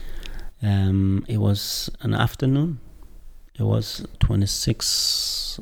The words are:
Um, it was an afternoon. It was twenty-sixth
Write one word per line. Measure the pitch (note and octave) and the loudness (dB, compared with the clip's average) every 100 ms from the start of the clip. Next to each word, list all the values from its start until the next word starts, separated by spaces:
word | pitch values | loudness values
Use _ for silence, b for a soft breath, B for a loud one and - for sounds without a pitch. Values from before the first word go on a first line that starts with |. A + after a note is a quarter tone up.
| B B B B B - | B B B B B -2
Um, | G#2 G2 F#2+ G2 G2 G2 - | 2 4 4 4 4 2 0
it | A2 | 2
was | G#2 G2 - - - - | 2 2 -2 -6 -6 -4
an | A2+ | -2
afternoon. | G#2+ A#2 - C3 C#3 E3 C#3 - - - - - - - - | 2 0 2 2 4 2 -2 -10 -20 -20 -18 -18 -18 -18 -2
It | |
was | G#2+ A2 G#2+ - - - | 2 2 0 -8 -10 0
twenty-sixth | - G2+ G2+ - - A2+ - - - - - - - - | 2 4 0 0 -2 0 0 0 0 -2 -2 -4 -6 -8